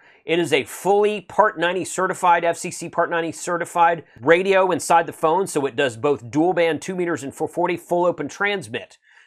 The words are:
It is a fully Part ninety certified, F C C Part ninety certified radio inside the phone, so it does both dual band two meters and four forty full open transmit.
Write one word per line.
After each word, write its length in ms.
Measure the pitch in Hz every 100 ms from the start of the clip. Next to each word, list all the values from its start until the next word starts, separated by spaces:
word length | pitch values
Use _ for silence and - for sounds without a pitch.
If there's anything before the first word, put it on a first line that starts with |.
| _ _ -
It 140 | 170
is 120 | 156
a 140 | 143 120
fully 560 | - 180 202 208 208
Part 360 | - - 214 156
ninety 280 | 170 185 156
certified, 580 | - 185 170 180 170
F 140 | 170 165
C 120 | 180
C 200 | - 170
Part 200 | - 160
ninety 220 | 170 165
certified 720 | - - 170 170 175 170 170 - -
radio 520 | 127 175 196 190 190
inside 360 | 156 - 170 151
the 60 |
phone, 340 | - 160 175 196
so 180 | 151 135
it 120 | 120
does 180 | 139 113
both 340 | 143 131 117
dual 220 | 143 170
band 300 | 175 165 151
two 120 | -
meters 300 | 185 170 156
and 100 | 139
four 140 | - 160
forty 300 | - 175 175
full 280 | - 175 175
open 220 | - 147
transmit. 680 | - 202 202 110 117 92 _ _ _